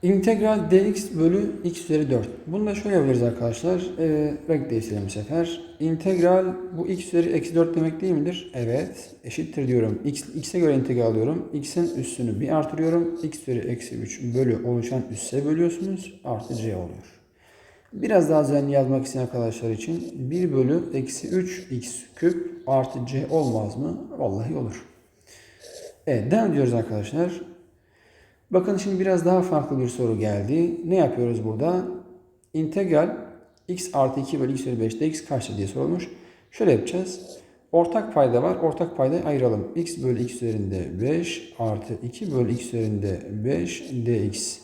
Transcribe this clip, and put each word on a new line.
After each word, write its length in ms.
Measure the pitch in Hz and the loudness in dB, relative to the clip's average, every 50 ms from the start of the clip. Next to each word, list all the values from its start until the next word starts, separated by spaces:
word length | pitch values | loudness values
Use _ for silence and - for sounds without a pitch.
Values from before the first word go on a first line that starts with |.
| - | 4
İntegral 680 | 180 202 190 - 226 226 196 208 214 214 208 170 156 | 4 4 4 4 4 4 4 4 2 2 2 2 6
D 180 | 180 190 196 214 | 6 6 6 6
X 220 | 202 - - - - 160 | 0 -2 -4 -6 0 2
bölü 340 | 160 165 175 202 214 208 - - - | 4 4 4 4 2 0 -4 -4 -4
x 200 | 175 170 - - | -6 -6 -6 -4
üzeri 260 | - 160 151 151 131 | 0 2 2 2 2
dört. 180 | 131 120 101 - - - - | 2 0 0 -2 -8 -12 -10
Bunu 200 | - 165 196 214 | -6 -4 -2 -2
da 80 | 208 202 | -2 -2
şöyle 200 | 208 - 208 196 | -2 -2 2 2
yapabiliriz 260 | 175 143 135 127 120 120 | 4 4 4 4 4 2
arkadaşlar. 580 | 120 120 - 120 117 113 - - 170 185 180 180 - - - | 2 0 0 -2 -2 -2 -2 0 0 0 0 -2 -4 -2 0
E, 360 | 160 160 156 151 151 151 147 - - - | 0 2 2 2 2 0 -2 -4 -2 0
renk 220 | 165 147 131 - | 0 0 0 0
değiştirelim 360 | 117 113 110 - 104 101 98 | -2 -2 -2 -2 -4 -4 -4
bu 40 | 98 | -4
sefer. 680 | - 113 104 107 147 165 170 170 - - - - - - | -4 -6 -6 -2 -2 -2 0 -2 -4 -8 -10 -16 -10 -4
İntegral 760 | 151 160 165 160 - 190 190 180 170 175 180 185 185 185 180 - - - - 160 | -2 -2 -2 0 0 0 2 4 6 6 6 6 4 2 -2 -6 -10 -10 -6 -6
bu 80 | 170 - | -4 -2
x 180 | 190 180 - - | -2 -4 -4 0
üzeri 240 | - 170 170 175 170 | 2 2 2 4 2
eksi 220 | 165 - - 165 | 0 0 2 4
dört 220 | 170 165 165 165 | 4 4 4 4
demek 240 | 165 160 160 160 - | 2 0 0 0 -2
değil 120 | 185 190 175 | 0 0 2
midir? 400 | 151 147 175 175 - - - - | 2 2 0 -2 -4 -10 -8 -6
Evet. 600 | 131 120 113 120 135 165 180 - - - - - - - | -4 -2 0 0 0 0 -2 -8 -14 -18 -18 -20 -16 -14
Eşittir 440 | 120 - - 147 - - - 139 127 | -10 -6 -6 -6 -4 -4 -2 0 2
diyorum. 340 | 127 120 110 107 104 - - | 4 4 4 2 0 -2 -2
X, 200 | 143 143 - - - - | -4 -4 -4 -8 -8 -8
x'e 240 | - 143 - - 180 | -8 -8 -4 0 2
göre 160 | 170 156 143 | 4 4 4
integral 320 | 135 120 - 127 120 117 | 4 2 0 2 2 2
alıyorum. 440 | 113 110 110 110 131 156 175 - - - | 4 4 2 2 2 0 -2 -4 -4 -6
X'in 440 | 151 143 - - 175 170 170 - | -6 -6 -4 0 0 0 0 0
üssünü 440 | 131 131 127 - - 123 113 107 98 | -4 -6 -6 -4 -4 -2 -2 -2 -2
bir 80 | - 135 | -2 2
artırıyorum. 720 | 156 156 147 - - 151 160 165 165 170 165 165 170 - - | 2 2 2 0 -2 0 0 2 4 2 2 0 -2 -4 -6
X 200 | 156 143 - - | -6 -6 -8 -4
üzeri 160 | - 127 120 | -4 -2 -2
eksi 380 | - - 120 117 - - 120 | 0 -2 -4 -4 -6 -8 -8
üç 260 | 117 110 101 - - 135 120 117 | -8 -8 -8 -8 -6 -6 -2 0
bölü 320 | 127 131 123 113 113 - | 2 2 2 2 2 0
oluşan 360 | 120 120 120 117 120 131 127 - - | 0 0 0 0 0 -2 -2 -4 -4
üsse 340 | 110 107 - - - 139 143 | -8 -10 -8 -4 -4 -2 0
bölüyorsunuz. 760 | 147 156 160 175 170 170 - 190 190 196 180 - - - - - | 0 2 2 2 2 2 -2 -4 -4 -4 -6 -8 -12 -18 -12 -8
Artı 300 | 139 120 104 - - 123 | -6 -6 -6 -6 -6 -6
c 220 | 113 110 113 101 | -4 -4 -4 -4
oluyor. 440 | 92 90 82 87 92 - - - _ _ _ _ _ _ _ _ _ _ - _ _ _ _ - | -4 -6 -8 -10 -14 -18 -20 -20 _ _ _ _ _ _ _ _ _ _ -20 _ _ _ _ -10
Biraz 380 | 104 - - 220 185 165 147 | -6 -2 4 6 6 6 6
daha 140 | 160 151 147 | 4 4 4
düzenli 280 | 135 143 143 139 139 139 | 4 2 2 2 4 4
yazmak 340 | 139 135 127 135 131 135 | 4 4 4 2 0 0
isteyen 160 | - - 131 127 | -2 -4 -4 -4
arkadaşlar 480 | 123 - 123 117 113 110 - - 113 | -2 -2 -2 -2 -2 -2 -4 -4 -4
için 420 | 110 107 - - 165 170 - - - - 131 127 | -4 -4 -4 -4 -4 -4 -6 -8 -8 -8 -6 -4
bir 220 | 151 180 180 170 143 | -2 0 0 2 2
bölü 300 | 135 127 127 147 175 170 - - | 2 4 4 2 2 0 -2 -4
eksi 340 | 135 127 - - - - - | -4 -4 -4 -8 -10 -8 -2
üç 440 | - 185 180 185 - - - - 135 | -2 0 0 -2 -6 -10 -10 -8 -8
x 300 | 120 - - - - - - - | -8 -8 -8 -12 -14 -16 -18 -8
küp 460 | - - 170 175 - - - - - - | 0 2 2 2 2 -6 -8 -10 -10 -4
artı 320 | - 135 135 127 127 - 131 120 | 0 2 2 2 0 -4 -8 -6
c 200 | 120 139 131 - - | -4 -2 -4 -2 0
olmaz 460 | 160 160 151 127 113 110 107 101 104 | 2 2 2 2 2 0 -2 -2 -4
mı? 320 | 110 139 160 175 - - - - - | -4 -4 -4 -4 -6 -8 -10 -8 -4
Vallahi 380 | - - 95 101 113 123 156 | -4 -2 -2 -2 -4 -4 -4
olur. 300 | 151 123 107 - - - - - _ _ _ _ _ _ _ - - - - - _ - - - - - - - _ _ | -4 -4 -6 -6 -10 -14 -20 -20 _ _ _ _ _ _ _ -20 -20 -20 -20 -20 _ -20 -20 -20 -18 -18 -20 -20 _ _
Evet, 240 | - 139 117 104 120 | 0 0 0 2 2
devam 200 | 170 220 226 202 | 2 4 4 4
ediyoruz 240 | 165 143 135 123 120 | 4 4 4 4 2
arkadaşlar. 800 | 117 113 113 110 104 104 104 - 151 170 180 175 - - - - - - _ _ _ _ _ _ _ _ _ _ _ _ _ _ _ _ _ | 2 0 0 -2 -4 -4 -4 -2 0 0 0 -2 -6 -12 -14 -18 -20 -20 _ _ _ _ _ _ _ _ _ _ _ _ _ _ _ _ _
Bakın 260 | - 185 180 196 202 | 2 2 2 4 -2
şimdi 240 | 185 190 202 196 180 | -2 0 -2 0 0
biraz 240 | 190 190 190 175 160 | 2 2 2 4 4
daha 180 | 175 185 185 175 | 4 4 4 4
farklı 380 | 180 170 151 135 - 143 131 | 4 2 0 0 0 -2 -2
bir 80 | 127 120 | -2 -2
soru 300 | 120 - 127 113 110 101 | -2 0 0 0 2 2
geldi. 640 | 107 107 101 101 98 107 139 165 170 175 170 - - 165 | 2 0 0 0 0 0 2 2 2 2 0 -4 -2 0
Ne 60 | 180 | 4
yapıyoruz 480 | 190 165 131 - 123 120 120 120 110 107 | 4 4 4 4 0 0 0 0 -2 -2
burada? 400 | 110 110 110 139 165 180 185 - - 359 - - - - - _ _ _ _ _ _ _ | -4 -2 0 0 0 0 0 -2 -4 -8 -10 -12 -16 -20 -20 _ _ _ _ _ _ _
İntegral 600 | 160 160 156 160 190 196 180 165 147 165 202 208 - - - - - - _ _ _ _ - | -2 -2 -2 0 -2 0 4 4 4 4 4 0 -6 -10 -14 -18 -20 -20 _ _ _ _ -8
x 220 | 180 180 185 - - | -8 -6 -6 -4 0
artı 280 | 143 135 131 131 143 | 2 2 2 2 -2
iki 200 | 131 - - 147 | -4 -2 -2 -2
bölü 120 | 135 127 139 | 0 0 -2
x 80 | 127 | -2
üzeri 200 | - 135 123 113 | -2 -4 -2 0
beş 200 | 110 110 110 - | 0 -2 0 0
D 60 | 151 | -2
X 180 | 156 156 - - | -2 -2 -4 -8
kaçtır 320 | - 147 123 - - 101 | -4 -4 -4 -4 -4 -4
diye 100 | 101 98 | -4 -4
sorulmuş. 420 | - - 131 135 151 170 180 - - - - - - - _ _ _ | -4 -2 -2 -2 0 -2 -2 -4 -8 -12 -18 -20 -20 -20 _ _ _
Şöyle 220 | - - 220 190 135 | -4 0 4 4 4
yapacağız. 480 | 110 - - - 180 190 185 - - - - - - - - _ _ _ _ - | 4 2 -2 -4 -4 -4 -6 -8 -12 -14 -16 -18 -20 -20 -20 _ _ _ _ 4
Ortak 420 | 165 170 170 - - - - - | 4 4 4 2 -2 -2 0 4
payda 280 | 156 139 127 117 120 135 | 4 4 6 6 4 2
var. 140 | 180 180 | 2 0
Ortak 400 | - 170 160 147 - 175 170 - | 2 0 0 0 0 -4 -4 0
paydayı 280 | - 135 135 151 175 - | 0 2 2 2 0 0
ayıralım. 480 | 151 147 135 127 120 113 101 92 - - | 0 0 2 4 2 2 2 -2 -4 -4
X 260 | 165 170 - - - 131 | -4 -4 -4 -4 -4 0
bölü 200 | 127 123 113 120 | 0 0 0 -2
x 120 | 120 - | -4 -4
üzerinde 680 | - 120 113 110 107 101 95 95 92 85 67 85 90 110 | -4 -4 -2 -2 -2 -2 -2 -2 -4 -4 -4 -4 -2 0
beş 520 | 135 151 170 170 170 - - - - - - | 0 0 0 0 -4 -6 -10 -12 -16 -8 -4
artı 360 | 117 110 107 98 - - 113 - - | -2 -2 -2 -4 -4 -8 -8 -8 -8
iki 320 | 123 - - 220 190 147 | -10 -8 -6 -6 -2 0
bölü 180 | 127 123 104 120 | 0 2 2 0
x 140 | 120 - | -4 -4
üzerinde 560 | - - 117 113 107 107 101 101 101 92 - - - 101 107 107 | -6 -4 -2 -2 0 0 0 0 -2 -2 -4 -6 -8 -8 -4 -2
beş 460 | 123 143 165 175 175 - - - - 139 123 117 | -2 0 0 -2 -4 -6 -8 -10 -8 -6 -4 0
D 200 | 117 120 110 98 | 0 0 2 0
X 320 | 104 98 - - - - - | -2 -2 -4 -8 -8 -10 -12